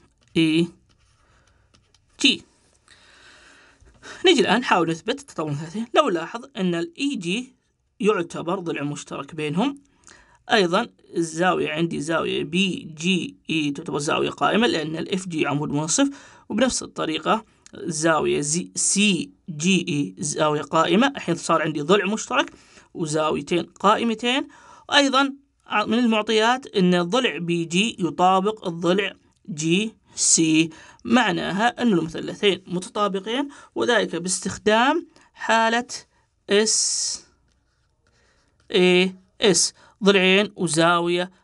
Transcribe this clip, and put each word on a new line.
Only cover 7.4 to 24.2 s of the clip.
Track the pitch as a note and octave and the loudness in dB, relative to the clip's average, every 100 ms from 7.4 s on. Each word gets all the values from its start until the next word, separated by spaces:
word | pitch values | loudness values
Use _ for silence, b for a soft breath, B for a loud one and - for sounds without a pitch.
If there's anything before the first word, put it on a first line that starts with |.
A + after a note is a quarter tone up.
| B3+ _ _ _ _ - | -6 _ _ _ _ -2
يعتبر | F#3 G#3 E3+ D#3 D3+ G3 | 0 0 -2 -6 -4 -4
ضلع | E3+ D3+ | -4 -6
مشترك | D3 C#3+ - D3+ C#3+ D#3 | -6 -8 -10 -12 -10 -6
بينهم، | D3+ D#3+ C4+ C#4 _ b b b b b - | -4 0 -2 -4 _ b b b b b -2
أيضًا | A#3 F3 F#3 A#3+ _ - - | 2 2 0 -2 _ -10 -6
الزاوية | E3 D#3+ F#3 D#3+ D3+ | -4 0 0 0 -2
عندي | D3+ E3+ D#3 | -2 -2 -2
زاوية | D3 D#3+ C#3 C3 | -4 -2 -2 -4
بي | D3 F3 F#3+ - E3 D3+ | -4 -2 -2 -6 -10 -6
جي | F3 F#3 D#3+ - - | -2 -2 -4 -12 -6
إي | D#3+ D3 | -4 -2
تعتبر | C#3+ - D3+ | -6 -6 -6
زاوية | D3+ C3 C#3 | -2 -2 -2
قائمة | - D3 F#3 A#3+ | -2 0 2 2
لأن | E3 D3+ D#3+ | 0 -4 -6
ال | E3+ | -6
إف | F#3+ F#3+ | -6 -6
جي | D#3 C#3+ | -4 -2
عمود | C#3+ D3+ | -2 -2
منصف، | D3 D#3 - C#4 C#4 B B B | -2 -2 0 0 -2 B B B
وبنفس | G#3 B3+ - | 0 0 -2
الطريقة | - - D#3 D#3 E3+ G#3+ - b b | -8 -8 -6 -4 -2 -2 -4 b b
الزاوية | - - D3+ E3 D#3 D3 D3 | -12 -8 -2 2 2 2 0
زي-، | D3 E3 F#3 - | -2 -4 -4 -4
سي | - F#3+ G#3 F3+ - _ - | -2 2 2 2 -2 _ -14
جي | D3+ F3 F3+ - | -4 2 2 0
إي | C#3+ C#3+ - | -2 -4 -6
زاوية | C#3+ - D#3 D3+ | -6 0 0 0
قائمة. | D3 D#3+ D#3+ F#3+ C#4 | 0 0 2 2 2
الحين | C#4 - E3 | -2 -4 -4
صار | - E3 | 0 0
عندي | D#3 C#3+ | 0 -2
ضلع | D3 G#3 F#3 | 2 2 2
مشترك | G#3+ - B3+ D#4+ B B B B | -4 -4 -2 -2 B B B B
وزاويتين | - D#3 D#3 D#3 D#3+ - F3 | -8 -4 -2 0 -2 -2 -2
قائمتين. | - - G3 A#3+ A#3 A3 | -4 0 2 2 0 -2